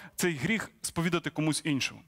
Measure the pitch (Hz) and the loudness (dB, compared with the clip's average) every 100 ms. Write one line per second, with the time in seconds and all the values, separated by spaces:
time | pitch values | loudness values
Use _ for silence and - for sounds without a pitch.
0 | - - 180 151 135 220 - _ - - | -16 -2 0 0 0 0 -2 _ -8 0
1 | 170 170 156 - 156 143 165 139 - - | 2 2 -2 0 2 2 2 0 0 -4